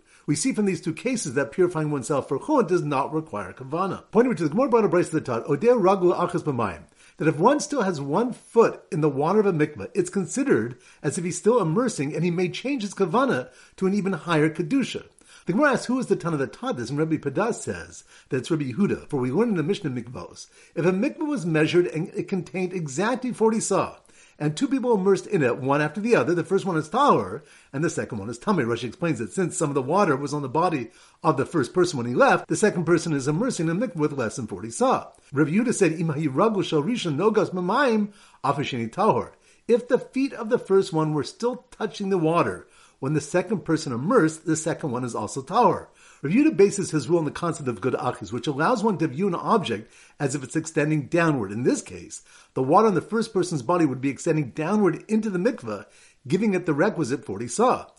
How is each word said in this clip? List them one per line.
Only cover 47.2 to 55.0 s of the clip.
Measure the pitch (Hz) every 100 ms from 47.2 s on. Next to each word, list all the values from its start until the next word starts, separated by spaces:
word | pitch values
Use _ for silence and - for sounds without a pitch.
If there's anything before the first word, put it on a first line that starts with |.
the | 147
concept | - 170 - 131
of | 110
gud | 127
achis, | 127 123 120 98
which | 120 156
allows | 135 170 240
one | 220 175
to | 156
view | 127 202
an |
object | 170 147 220 131 104 110 - - -
as | 143 143
if |
it's | 127
extending | 160 156 156 151 156 123
downward. | 170 165 143 98
In | 104
this | 139 262
case, | - 92 95 - - - _
the | -
water | 131 180 220
on |
the | 165
first | - 220 214
person's | 190 170 160
body | 117 175
would | 156 127
be | 139
extending | 120 170 156 131
downward | - 156 214 190 160